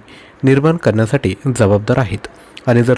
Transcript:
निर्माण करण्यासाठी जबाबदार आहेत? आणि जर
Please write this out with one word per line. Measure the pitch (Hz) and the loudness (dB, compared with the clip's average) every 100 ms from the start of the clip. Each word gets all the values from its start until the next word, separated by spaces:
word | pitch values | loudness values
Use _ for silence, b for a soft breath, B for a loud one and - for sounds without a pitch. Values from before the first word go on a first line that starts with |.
| B B B B | B B B B
निर्माण | 135 135 151 170 | 0 2 2 0
करण्यासाठी | - 107 110 143 95 95 135 | 0 0 0 -2 -2 -4 -6
जबाबदार | 123 101 101 104 131 | 0 0 0 0 -2
आहेत? | 120 101 - B B B - | -2 -6 -12 B B B -2
आणि | 120 | 0
जर | 120 | 2